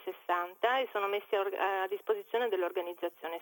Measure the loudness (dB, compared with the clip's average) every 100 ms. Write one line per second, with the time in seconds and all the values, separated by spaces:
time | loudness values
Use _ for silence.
0 | -8 -6 -2 0 -2 0 2 2 0 0
1 | 0 0 0 0 2 0 0 2 0 -2
2 | 0 -2 0 0 2 2 0 -2 -4 -4
3 | -6 -6 -8 -8